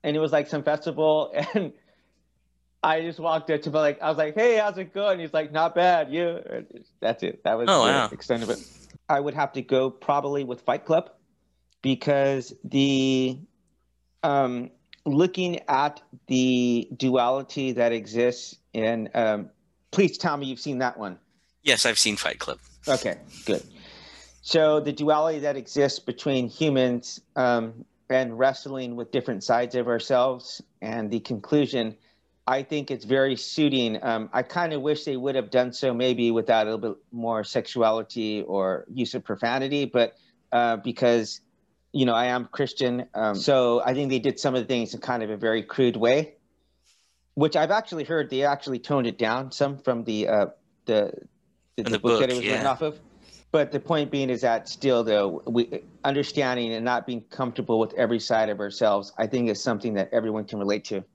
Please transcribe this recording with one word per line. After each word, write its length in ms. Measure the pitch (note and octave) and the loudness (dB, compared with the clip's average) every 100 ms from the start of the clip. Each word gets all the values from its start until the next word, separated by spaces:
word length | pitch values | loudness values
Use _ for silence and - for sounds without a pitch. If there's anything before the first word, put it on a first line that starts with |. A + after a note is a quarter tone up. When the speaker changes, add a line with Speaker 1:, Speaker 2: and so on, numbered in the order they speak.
Speaker 1:
and 140 | C#3 D3+ | -2 0
it 20 | |
was, 140 | D#3 | 2
like, 160 | D3+ D3 | 0 0
some 160 | D3+ | -4
festival, 680 | D3 D3+ E3 D3+ D#3 D3+ - - | -2 -2 -4 0 2 2 0 -4
<laughs> 120 | - | -2
and 180 | G#3+ E3 - _ _ _ _ _ _ _ _ _ _ | -4 -4 -10 _ _ _ _ _ _ _ _ _ _
I 180 | D#3 D#3+ | 0 0
just 180 | E3 E3 | -2 -4
walked 280 | E3 D#3+ D#3 | -2 -2 0
up 120 | D3+ | -2
to 60 | D3+ | 0
him, 60 | |
like, 280 | D3+ D3+ C#3+ | 2 2 0
I 60 | D#3 | -2
was 100 | D#3 | 0
like, 160 | D3+ | -2
"Hey, 220 | D#3 A#3+ A3+ | 2 4 4
how's 200 | G#3 F#3 | 2 -4
it 160 | F3 | -10
going?" 280 | G3+ G3+ F#3 | -4 -2 -2
He's 120 | D#3+ | -2
like, 200 | D#3+ D3+ | -4 -2
"Not 220 | D3+ E3 E3+ | 0 0 4
bad, 360 | F3+ E3+ C#3+ | 4 4 2
you?" 280 | D#3 E3+ E3+ - - - - _ _ | -2 -2 -4 -10 -12 -12 -20 _ _
That's 220 | A2 A#2 | -2 -2
it. 220 | F2+ - | -4 -4
That 120 | - A2+ | -2 0
was 120 | A#2+ | 4
Speaker 2:
Oh, 160 | F3 A#2 | 4 4
Speaker 1:
the 60 | |
Speaker 2:
wow. 160 | C3+ A2 | 2 0
Speaker 1:
extent 320 | - - A#2 | -6 -4 -4
of 80 | A2 | -2
it. 80 | - - - - - - | -6 -8 -20 -20 -20 -2
I 120 | C#3+ | -2
would 140 | C#3+ | -2
have 180 | C#3 C#3 | -4 -4
to 100 | C#3 | -4
go 260 | A#2+ C3 C3 | 0 0 0
probably 520 | B2+ - C#3+ C#3+ C#3+ | -4 -2 0 0 -4
with 200 | C3 B2 | -6 -6
Fight 220 | - C#3+ | -4 -4
Club, 260 | - D#3+ F3+ _ _ _ _ _ _ _ | 0 0 0 _ _ _ _ _ _ _
because 720 | C3+ B2+ D3+ C#3 C#3 C3+ B2 - | -2 0 2 2 2 0 -6 -16
the, 760 | - C#3 C#3 C3+ C3 C3 B2+ C3 F3 _ _ _ _ _ _ _ | -4 2 2 2 2 2 0 -4 -14 _ _ _ _ _ _ _
um, 460 | D#3+ C#3+ B2+ B2 B2 _ _ - - | 0 2 2 -2 -8 _ _ -8 0
looking 540 | C#3+ F3+ F#3 F3+ E3+ - | 4 4 2 -4 -4 0
at 320 | C3+ D3 - _ - - | 0 0 -4 _ -20 -2
the 640 | B2+ B2+ B2+ B2 A#2+ - C3 | 0 2 2 2 0 -2 -2
duality 760 | C3+ B2+ A#2+ C3+ C3+ - C3 | 0 2 2 0 -4 -6 -4
that 200 | A#2+ A#2+ | 0 2
exists 640 | A#2 G#2 A2+ B2 B2 - - _ | 0 -4 0 0 0 -14 -18 _
in, 360 | A2+ A2 A#2 A2 | -4 -2 -2 -4
um, 360 | - A2 G#2 - _ _ _ _ | 0 0 0 -6 _ _ _ _
please 280 | - F#3+ - | 2 2 0
tell 180 | F3+ C#3+ | -4 -4
me 100 | C#3 | -6
you've 140 | B2 | -8
seen 180 | D3 B2+ | -8 -2
that 200 | B2+ - | -4 -4
one. 200 | G2+ F2+ _ _ _ _ | -12 -12 _ _ _ _
Speaker 2:
Yes, 240 | C#3+ A#2+ B2 | 0 2 2
I've 120 | A2 | 2
seen 180 | A2 G#2 | 0 0
Fight 220 | - - | -4 -4
Club. 200 | - - - _ - | -8 -10 -14 _ 0
Speaker 1:
Okay, 280 | C3+ G2+ E2+ - - - | 0 0 -6 -12 -12 -4
good. 160 | G2 - - - - - - - _ | -4 -4 -20 -20 -20 -20 -20 -20 _
So 380 | - E3 D#3 D3+ | 0 4 6 4
the 120 | C#3+ | 0
duality 460 | C#3+ D3+ D3+ D#3+ D#3 | -2 2 2 2 -2
that 160 | C#3+ C3+ | -4 -4
exists 420 | A2+ D3 C#3 - | -4 2 2 0
between 500 | - A#2+ D3+ C3+ A#2+ | -8 -6 -2 0 -2
humans, 720 | - D#3+ C3+ B2+ A#2+ - - _ - | 0 2 4 4 0 -6 -16 _ 0
um, 480 | B2+ A#2+ A2+ A2+ - _ _ | 2 2 -2 -10 -20 _ _
and 280 | C3 B2 A2+ | 0 0 2
wrestling 580 | C3 C3 C#3 C3+ B2+ A#2+ | 2 2 -10 -8 -8 -8
with 140 | A#2 | -4
different 320 | C3 B2 G2+ | -4 -2 -6
sides 320 | - A#2+ B2 | 0 0 2
of 140 | B2+ A#2+ | -2 0
ourselves 720 | A#2 - A#2 C3 B2 - - - _ | -2 2 2 2 -2 -10 -16 -18 _
and 280 | G#2+ A2+ G#2+ | -8 -6 -4
the 100 | A2 | -6
conclusion, 760 | - A2+ - D3+ C3 B2+ A2 A2 _ _ _ _ - | -4 -8 0 2 2 -2 -4 -8 _ _ _ _ -2
I 160 | C3+ | -2
think 280 | C#3 D3+ C#3+ | -2 -6 -6
it's 160 | C3 A2 | -10 0
very 300 | C3 C3+ B2 | 2 2 0
suiting. 640 | - - D3 C3+ A#2 G#2+ | -6 0 2 2 0 -2
Um, 260 | - A2+ G#2+ | -2 -4 -2
I 80 | - | -4
kinda 360 | B2+ F3+ E3+ D3 | -2 -4 -2 -2
wish 260 | C#3+ D3+ | -2 -2
they 120 | D3+ C3 | -4 -4
would 180 | C3+ C3 | -2 -2
have 140 | G#2+ | 2
done 220 | B2+ B2 | 2 2
so 220 | A#2+ C3 | 0 -2
maybe 360 | A#2 B2+ A#2 A#2 | 2 0 2 2
without 360 | A2+ A2+ A2+ G#2+ | 2 4 2 2
a 40 | |
little 180 | A2 A2 | -2 -4
bit 80 | - _ | -8 _
more 300 | A#2+ A2+ A2+ | -6 -2 -2
sexuality 960 | G#2 B2 - B2 A2+ A2 G#2 A#2+ A2 G#2+ | -2 -4 -4 2 2 2 -4 -6 -4 -4
or 420 | - G2 F#2+ F2+ - | -4 -2 0 -2 -6
use 220 | B2 A#2 | -4 -4
of 100 | B2 | -4
profanity, 640 | - G2+ A#2 C3 C3+ C#3+ C3 | -6 -4 -2 -2 -2 -2 0
but, 280 | B2 A#2 _ _ _ _ | 2 0 _ _ _ _
uh, 240 | A#2+ A#2+ A2+ | 0 2 0
because, 640 | B2 A#2 B2 A#2+ A2 - _ _ _ _ _ | -4 0 4 4 0 -10 _ _ _ _ _
you 120 | A#2+ | 0
know, 100 | B2+ | 2
I 120 | A#2 B2 | 4 2
am 180 | B2 A#2+ | -2 -4
Christian, 540 | - C3+ - B2+ B2 B2+ | -4 -4 0 -2 -2 -6
um, 220 | - A2 G2 | -2 -2 0
so 440 | - C3+ B2 A#2+ B2 | 2 4 4 2 0
I 80 | |
think 160 | C3 C#3 | -2 0
they 80 | B2+ | 0
did 200 | C3 B2 | 0 -2
some 160 | C#3+ | -2
of 60 | B2+ | -2
the 60 | A2 | 0
things 260 | B2 A2 | -2 -2
in 80 | A2+ | -8
kind 220 | - A#2+ | -6 -4
of 80 | G#2+ | -4
a 60 | G#2 | -2
very 240 | A2+ A2 | 0 0
crude 340 | G#2 - B2 A2 | -2 2 2 4
way, 380 | A#2 C#3 D#3 _ _ _ _ _ _ _ _ _ _ | 2 2 0 _ _ _ _ _ _ _ _ _ _
which 220 | - D#3 D#3 | 0 2 4
I've 140 | D#3+ | 4
actually 340 | G#3 - E3 | 2 0 -8
heard 240 | D3 D#3+ C3+ | -2 -2 0
they 160 | C3 | 2
actually 340 | C#3+ C#3+ - B2 | 2 0 -4 -8
toned 260 | - C#3+ A#2 | 0 0 0
it 100 | G2+ | 0
down 340 | A2+ A#2+ C3+ | 0 0 -4
some 260 | - C#3 C#3 | -2 -2 0
from 260 | - A#2 | -2 -2
the, 240 | A2+ G#2+ G#2 | -2 -2 2
uh, 180 | G#2+ F#2+ - _ _ | 2 2 -4 _ _
the, 280 | - G#2+ G2+ - - _ _ _ _ - | 0 2 2 -6 -18 _ _ _ _ -6
the, 60 | |
Speaker 2:
In 20 | |
Speaker 1:
the 60 | F#2+ | -2
Speaker 2:
the 60 | G#2+ | 0
Speaker 1:
book 220 | A2+ A2+ | 2 4
that 80 | B2+ | 2
Speaker 2:
book, 20 | |
Speaker 1:
it 60 | B2 | 0
was 80 | G#2 | -2
written 160 | A2 | 0
Speaker 2:
yeah. 80 | A2 | 0
Speaker 1:
off 120 | B2+ | -2
of. 180 | D#3 D3+ - _ - - _ | -4 -6 -20 _ -20 -20 _
But 200 | D#3+ C#3+ | 2 2
the 80 | C#3+ | -2
point 300 | - D#3+ C#3+ | 0 0 0
being 200 | C#3 C3+ | -2 0
is 100 | A#2+ | 0
that 260 | B2 A2+ - | 0 0 -4
still, 360 | - C3+ B2 | -2 2 2
though, 360 | A2 G#2 G2+ D#2+ - | 4 2 2 -2 -2
we, 360 | A#2 A#2 F#2+ - - | 0 0 -4 -12 -4
understanding 680 | C#3 C#3 C#3 - C3 B2 A#2 | -2 0 -2 -2 0 0 -2
and 120 | A2+ | -2
not 220 | A#2+ B2 - | -2 -2 -2
being 160 | A#2+ - | -8 -10
comfortable 480 | - B2+ A#2+ A#2 A2+ | -6 -6 -4 0 2
with 140 | A2 | 2
every 240 | - A2+ A#2 | 0 0 0
side 280 | - A2+ A2 | 0 0 2
of 100 | G#2 | -2
ourselves, 520 | G2+ - A2 G2+ G2 - | -6 0 2 2 -2 -6
I 100 | A2+ | -2
think 200 | B2+ A#2 | 0 0
is 140 | G#2 | 0
something 320 | - G#2+ A#2 | -2 -2 -2
that 140 | G#2 F#2+ | -2 0
everyone 320 | A#2 A2 G#2+ | 0 0 -4
can 140 | G#2 G#2+ | -6 -4
relate 260 | G2+ G#2+ - | -2 -2 -4
to. 180 | G2 F#2+ | -8 -8